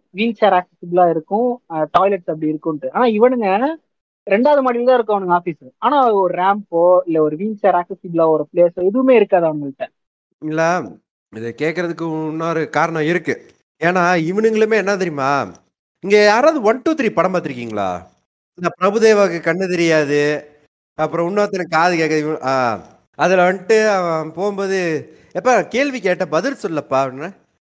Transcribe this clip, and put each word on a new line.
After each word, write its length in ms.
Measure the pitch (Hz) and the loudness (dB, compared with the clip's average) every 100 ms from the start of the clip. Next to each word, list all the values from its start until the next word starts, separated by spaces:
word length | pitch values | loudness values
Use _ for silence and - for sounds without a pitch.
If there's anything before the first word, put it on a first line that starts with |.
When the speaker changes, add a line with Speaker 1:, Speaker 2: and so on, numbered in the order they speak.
| _ | _
Speaker 1:
வீல் 240 | 185 233 | -4 -4
சேர் 200 | 208 202 | 0 2
ஆக்சசிபிளா 560 | 185 - _ 175 175 175 | 2 0 _ -2 2 2
இருக்கும், 520 | 160 156 202 247 240 - | 2 -2 -2 -2 -4 -8
ஆ, 180 | 160 156 175 | -6 0 2
டாய்லெட்ஸ் 320 | 196 196 175 | 2 0 -4
அப்படி 160 | 156 156 | -6 -4
இருக்கும்ட்டு. 440 | 156 165 151 - | -4 -6 -6 -4
ஆனா, 140 | 185 247 | 0 0
இவனுங்க 720 | 208 247 247 202 196 277 330 _ _ _ _ - | 4 2 2 0 0 -2 -4 _ _ _ _ -2
ரெண்டாவது 320 | 196 269 285 | 2 4 4
மாடியில 240 | 254 240 240 | 2 0 2
தான் 100 | 254 | 2
இருக்கும் 340 | 214 202 185 | 2 -2 2
அவனுங்க 20 | |
ஆபீஸ். 240 | 175 175 156 127 - | 0 -2 -10 -12 -4
ஆனா, 360 | 233 285 247 | 0 2 2
ஒரு 200 | 202 180 | 2 0
ரேம்போ 640 | 175 185 208 202 170 175 180 180 | 0 0 0 -2 2 4 4 2
இல்ல 160 | 160 | 0
ஒரு 140 | 151 156 | 0 -2
வீல் 200 | 214 208 | -6 -2
சேர் 180 | 196 | 0
ஆக்சசிபிளா 540 | 180 175 196 180 170 160 | 0 -2 -10 -6 0 2
ஒரு 200 | 151 147 175 | 0 -2 2
பிளேஸ் 180 | 175 | 2
எதுவுமே 420 | 180 185 233 262 240 | 2 -2 0 4 4
இருக்காது 380 | 202 185 165 | 4 2 0
அவங்கள்ட்ட. 340 | 151 143 - 131 _ _ _ _ _ | -2 -8 -10 -14 _ _ _ _ _
Speaker 2:
இல்ல, 420 | 151 156 165 180 107 - _ _ _ 107 | -6 -2 0 -2 -4 -14 _ _ _ -12
இதை 200 | 117 113 | -10 -6
கேட்கறதுக்கு 720 | 156 170 175 160 165 156 156 | -4 -4 -6 -6 -6 -6 -6
இன்னொரு 400 | 160 165 160 151 | -6 -4 -4 -2
காரணம் 320 | 147 165 165 | -2 -2 -2
இருக்கு. 440 | 151 175 170 117 - _ _ - | -2 -2 -4 -6 -8 _ _ -4
ஏன்னா, 320 | 165 185 175 180 | -2 2 2 0
இவனுங்களுமே 560 | 160 196 220 220 220 | 0 0 0 2 0
என்ன 240 | 220 190 196 | 0 0 -2
தெரியுமா, 540 | 180 143 135 143 98 - _ _ _ _ | -2 -2 0 0 -2 -10 _ _ _ _
இங்க 240 | 190 208 | 2 4
யாராவது 380 | 208 220 302 311 | 6 4 4 2
ஒன் 200 | 208 247 | 0 0
டூ 120 | 320 320 | 0 -2
த்ரீ 140 | 220 | -2
படம் 240 | 175 180 | 0 0
பார்த்திருக்கீங்களா? 680 | 180 147 123 117 107 95 87 87 _ _ _ _ | 0 -4 -8 -8 -4 -4 -6 -10 _ _ _ _
இந்த 220 | - 175 - | -8 -6 -2
பிரபுதேவாக்கு 600 | 185 220 220 208 196 170 | 0 2 4 4 2 0
கண்ணு 300 | 165 170 190 | -2 -2 -2
தெரியாது, 800 | 175 165 156 143 147 147 147 - _ _ _ _ | 0 2 2 2 0 0 -2 -8 _ _ _ _
அப்புறம் 420 | - 156 165 170 208 | -6 -4 -2 -2 0
இன்னொருத்தனுக்கு 340 | 202 190 175 | -2 -2 -2
காது 260 | 160 180 170 | 2 2 2
கேட்காது. 240 | 156 156 | 0 0
இவன், 160 | 151 156 | -2 -4
ஆ, 380 | 131 131 123 101 - _ _ - | -2 0 0 -2 -8 _ _ -2
அதுல 360 | 170 185 180 | 0 2 2
வந்துட்டு 360 | 185 185 220 214 | 0 0 2 2
அவன் 440 | 190 175 160 156 | 0 -2 -4 -6
போகும்போது, 800 | 160 208 196 196 190 175 151 123 - _ | -6 -6 -4 -4 -2 -2 -4 -8 -20 _
"எப்பா, 340 | 175 226 254 240 | -4 0 2 0
கேள்வி 340 | 233 285 254 | -2 -2 -2
கேட்ட 240 | 185 175 175 | -2 -2 -2
பதில் 320 | 156 247 262 | -2 -2 -6
சொல்லப்பா" 280 | 190 156 - | -6 -6 -2
அப்படின்னா, 440 | 135 135 131 170 - _ _ | -2 -2 -6 -14 -16 _ _